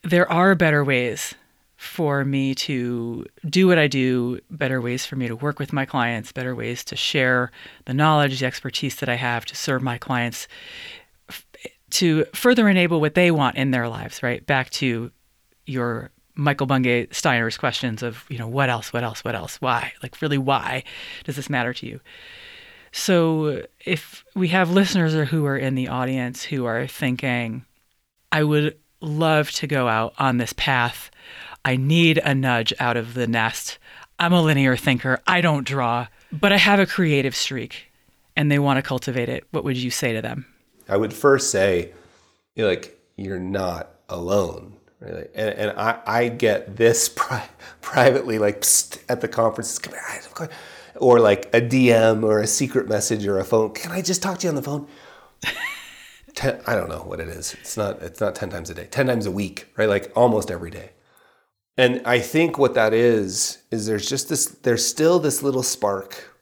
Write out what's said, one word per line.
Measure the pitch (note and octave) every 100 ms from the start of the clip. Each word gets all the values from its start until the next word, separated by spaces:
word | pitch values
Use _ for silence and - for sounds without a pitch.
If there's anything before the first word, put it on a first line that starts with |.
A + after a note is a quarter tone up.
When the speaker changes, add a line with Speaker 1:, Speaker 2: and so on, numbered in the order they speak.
Speaker 1:
"There | F3 F3 F3+
are | E3+ F#3
better | F3+ E3 D3
ways | C#3+ C3 B2 A2 - - _ _ _ _
for | - - D#3 C#3
me | C#3 C#3 C3+ C3+
to | - C3+ A#2+ A#2+ A#2 A2+ - _ D#3+
do | F3+ F#3
what | E3+
I | D3+
do, | C3+ B2+ B2+ A#2+ B2 _
better | D#3 C#3 C3
ways | A#2+ B2 -
for |
me | C3 B2
to | A2+
work | C#3+ D3
with | C#3+
my | C#3+
clients, | C3+ C3+ A#2 A2+ A2+
better | - B2+
ways | B2 A2+ A#2+
to | - -
share | - C#3+ B2+ B2+ B2 - - -
the | -
knowledge, | C3 D#3 D3+ C#3+ C3
the | C3
expertise | - C3+ - C#3 -
that | B2+
I |
have | B2 B2 A#2
to | -
serve | - - C3
my | C3 A#2+
clients, | - B2+ A#2+ A#2 - - - - - - _ _ _
f-, | - _ - - _ _
to | - F3 D#3 -
further | - B3 B3 A3
enable | F#3 F3 E3
what | D3+
they | E3 F3
want | D#3+ C3 -
in | C3+
their | B2+ A#2
lives," | A2 A2 -
right? | B2 B2
Back | - C#3 B2+
to | - C3+ A#2 A#2 _ _ _ _ _ -
your | C3 A#2+ A2+ - _ _
Michael | - D3 C#3 C3+
Bungay | C3+ B2 A#2+ -
Steiner's | - D#3+ B2 A2+ -
questions | C3+ - B2+ A2
of, | A#2+ A#2 -
you | A#2+
know, | A2+
"What | C3 C3+
else, | A#2+ -
what | A#2+
else, | A#2+ A2
what | - A2
else? | E2 -
Why? | C3 A#2+ - -
Like, | C#3+ -
really, | D#3 C#3
why | C3 C3+ - B2+ - - - -
does | - C#3
this | C3+
matter | C#3 A#2+
to | B2 -
you?" | C3 _ - - - - - - - -
So | - - F3+ E3 D#3+ D3+ C#3 - _
if | - F3+ - - _
we | G3 F3+
have | F3+ F3
listeners | F#3 G3 G3 D#3+
or | D#3 C#3
who | D#3+ C#3+
are | C3+
in | C3+ C3
the | B2+
audience | B2+ B2+ C3 B2 B2+
who | - C#3+
are | A#2+ A2+ B2+
thinking, | - C3+ B2 C3+ B2 A#2 A#2+ - _ _ _ _ _ _
"I | D#3
would | D3+ D3+ D3+ D#3 _ _
love | D#3+ D3+ D#3+ D#3 D3
to | - D3+
go | C#3 B2
out | A2 A2+ -
on | C3+ B2
this | A#2
path. | - - C3 A#2+ - - _ - - - -
I | - B2+
need | C3+ E3 E3+ D#3
a | D3+
nudge | C3+ C3 A#2+ A#2 -
out | B2 A#2+
of | A#2
the | B2 A#2
nest. | A#2 A2+ - - - - - - -
I'm | E3+
a | F3+
linear | D#3 C#3+ C3+ B2
thinker. | - B2+ C3+ B2+ -
I | F3+
don't | E3+ D3 B2+
draw, | C#3 A#2+ A#2+ A#2+ _ _
but | D3+ G3+
I | G3+
have | G3 G3+
a | F#3+
creative | - E3+ C#3+ C3+ -
streak," | - C3 A2+ - - _ _ _ _ -
and | D3
they | C#3+
want | C#3+ C3+
to |
cultivate | - C3 - B2+ A#2+
it, | B2+ _
what | D#3
would | - B2+
you | B2
say | - B2+
to | A2
them? | A2+ C3 - _ _ _ -
Speaker 2:
I | G2
would | G#2+
first | - C#3+ C3+ -
say, | G2+ G2 F2+ E2+ - _ _ _ _ _
you | -
know, | G#2+
like, | F2 - _ _ -
"You're | G2 F#2+
not | F#2 G2 F#2 E2+ - _ _
alone." | F#2 E2+ G2+ F2 E2+ E2+ G#2 _ _
Right? | -
Like, | E2 -
and, | - G#2+
and | - G#2+ -
I, | A2 A2+ -
I | A2+ A#2+
get | G#2+ A2+ G2+ - G2+
this | A2+ A#2 -
<laughs> |
pri-, | - - B2 - - - -
privately, | - D3 B2+ C3 B2 A2
like, | G#2 G#2
psst, | - - - - -
at | A#2+
the | A2+
conferences, | - A2+ - A2 -
"Come | -
here, | - -
I |
have | - -
a |
que-," | - D#3+ - - - - -
or, | C3+ A#2+
like, | A2 G2+ -
a | A#2
D | A#2+ C3 B2+
M | A2+ A2+ A2
or | A2 G#2+
a | G#2
secret | - C3 C3 G#2+
message | G#2+ - G#2+ G2+
or | F#2+
a |
phone, | F#2+ A2+ A2
"Can | - E3+
I | F3
just | F3+ F#3
talk | G3 F3
to | F3
you |
on | D3
the |
phone?" | B2+ C#3+ - - - - - _
<laughs> | - - - - - - - - -
Ten, | - C3+ - -
I | G#2+
don't | E2+
know | E2
what | F2 F2+
it | E2
is. | E2+ - -
It's | - -
not, | G2+ -
it's | E2 -
not | G#2 -
ten | G2+
times | F2+ E2
a |
day, | E2+ F2
ten | - C3
times | A#2+ G2+
a |
week, | F#2 F#2+ - - -
right? | G#2+
Like, | G2+ - -
almost | A#2+ A2 F#2
every | E2+ E2+
day. | E2+ E2 _ _ _ _ _ _ _ _ -
And | B2+ B2
I | A#2 A#2+
think | A#2 D3+ E3 D#3+
what | C3
that | B2 A2
is, | A2 A#2+ A2 F#2+ F#2 - - _
is | A2+ G#2+
there's | G#2+ G#2
just | C3+ -
this, | D3+ -
there's | - B2+ A#2
still | - - D#3+ F3+
this | D3+ -
little | C#3 C3
spark. | B2+ - G#2 G2 G2 - - _